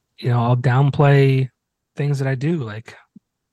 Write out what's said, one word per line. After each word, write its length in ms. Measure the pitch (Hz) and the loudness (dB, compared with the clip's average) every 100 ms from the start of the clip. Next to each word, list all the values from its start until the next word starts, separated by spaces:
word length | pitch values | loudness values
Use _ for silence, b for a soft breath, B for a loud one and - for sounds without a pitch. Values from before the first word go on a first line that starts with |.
| _ _ | _ _
you 100 | 127 | -4
know, 100 | 123 | -2
I'll 140 | 117 123 | 0 0
downplay 920 | 127 127 143 - 143 139 135 131 131 _ _ _ _ - | 0 2 0 2 4 4 4 0 -4 _ _ _ _ -8
things 240 | 143 139 | -6 -4
that 80 | 135 | -4
I 80 | 131 | -4
do. 220 | 147 170 | -4 -6
Like, 380 | 110 107 - - _ - _ _ _ | -8 -12 -18 -20 _ -20 _ _ _